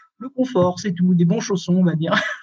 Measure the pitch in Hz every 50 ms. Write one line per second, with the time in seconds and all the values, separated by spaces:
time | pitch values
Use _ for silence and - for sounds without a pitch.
0 | _ _ _ - 233 269 269 254 254 247 247 185 180 180 180 - - 208 175 170
1 | 180 185 185 170 170 170 202 226 - - 202 175 - - 175 185 185 170 160 156
2 | 160 170 202 214 - - - -